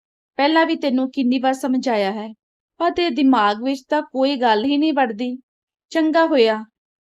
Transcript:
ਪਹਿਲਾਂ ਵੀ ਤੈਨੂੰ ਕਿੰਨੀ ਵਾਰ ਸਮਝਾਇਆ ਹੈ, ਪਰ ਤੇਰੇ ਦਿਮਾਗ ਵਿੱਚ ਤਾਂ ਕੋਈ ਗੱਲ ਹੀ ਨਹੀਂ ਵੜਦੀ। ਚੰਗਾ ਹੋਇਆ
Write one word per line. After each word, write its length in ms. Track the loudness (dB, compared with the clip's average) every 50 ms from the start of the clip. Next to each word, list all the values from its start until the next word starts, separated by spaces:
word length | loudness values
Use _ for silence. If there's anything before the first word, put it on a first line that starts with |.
| _ _ _ _ _ _ _
ਪਹਿਲਾਂ 300 | -2 0 2 2 2 2
ਵੀ 100 | 0 0
ਤੈਨੂੰ 360 | -2 -2 -2 -2 -2 -2 -2
ਕਿੰਨੀ 280 | -4 -2 0 0 0 0
ਵਾਰ 140 | 0 -2 -2
ਸਮਝਾਇਆ 580 | -2 -2 -4 -2 -2 -2 -2 0 0 -2 -2
ਹੈ, 220 | -4 -6 -10 -12 -14 _ _ _ _ _ _ _ _
ਪਰ 140 | -4 -2 -2
ਤੇਰੇ 180 | 0 -2 -2 -2
ਦਿਮਾਗ 540 | 0 2 2 4 4 4 2 2 0 -2 -4
ਵਿੱਚ 200 | -4 -4 -6 -4 -4
ਤਾਂ 120 | -4 -4
ਕੋਈ 340 | -4 -4 -4 -2 0 0 0
ਗੱਲ 300 | 0 2 2 2 2 0
ਹੀ 120 | 0 0
ਨਹੀਂ 160 | 0 0 0 0
ਵੜਦੀ। 440 | 0 0 -2 -2 -6 -8 -8 -8 -10 _ _ _ _ _ _ _ _ _ -6
ਚੰਗਾ 360 | -2 -2 0 2 2 2 2
ਹੋਇਆ 400 | 4 4 4 4 2 2 -2 -6 -14 _ _ _ _ _ _